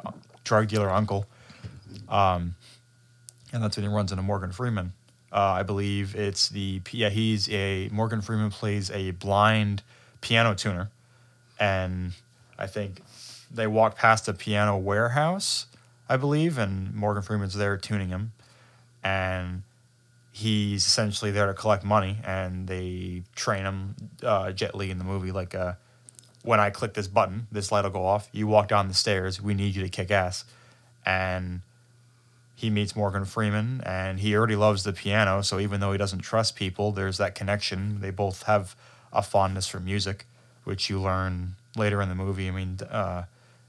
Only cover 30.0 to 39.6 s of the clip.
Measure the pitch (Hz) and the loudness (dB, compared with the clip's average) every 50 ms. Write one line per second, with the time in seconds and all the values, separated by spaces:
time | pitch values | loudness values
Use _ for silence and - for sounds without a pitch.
30 | 92 92 107 98 92 90 92 - - - - - - - - _ _ _ _ _ | -2 2 2 2 2 0 -2 -6 -10 -14 -20 -20 -20 -20 -20 _ _ _ _ _
31 | - 92 92 92 92 92 92 92 90 90 90 90 90 - _ _ _ _ _ _ | -2 -2 0 0 0 -2 -2 -4 -4 -4 -6 -8 -10 -14 _ _ _ _ _ _
32 | _ _ _ _ _ _ _ _ _ _ _ - - 113 104 104 104 98 - 110 | _ _ _ _ _ _ _ _ _ _ _ -4 -2 0 2 2 0 0 0 -2
33 | 107 98 92 98 98 90 - 113 110 104 101 107 107 120 131 131 - 92 92 92 | -2 0 0 -2 -4 -4 -2 -2 0 0 0 0 0 -2 -4 -4 -6 -6 -4 -4
34 | 92 95 95 95 101 107 104 104 117 110 107 101 104 107 104 95 92 104 92 - | -4 -4 -4 0 0 2 4 4 4 4 4 6 6 6 4 4 0 -2 -4 -4
35 | - 101 101 110 107 95 95 101 95 - 101 95 101 104 101 98 101 98 98 98 | -2 0 2 4 4 4 2 2 0 0 0 0 0 0 0 0 0 0 0 0
36 | 101 98 98 90 - - - 113 113 113 - - 101 95 90 - 101 104 101 98 | 0 -2 -2 -6 -4 0 0 2 2 0 -2 -2 -4 -4 -2 -2 -2 0 0 -2
37 | 95 95 92 90 101 90 - - 101 98 101 104 - - 95 92 98 104 104 101 | -2 -2 0 0 -2 -2 -2 -4 -2 -2 -2 -2 -2 -4 -4 -4 -4 -4 -4 -4
38 | 101 98 92 98 104 98 90 - - - 107 104 92 90 - - - - - - | -4 -6 -2 -2 -2 -2 -2 -2 0 2 2 2 2 -2 -8 -18 -20 -20 -20 -20
39 | - - - 104 101 - - 101 95 95 95 95 | -20 -4 -2 -2 0 2 2 2 4 2 0 -2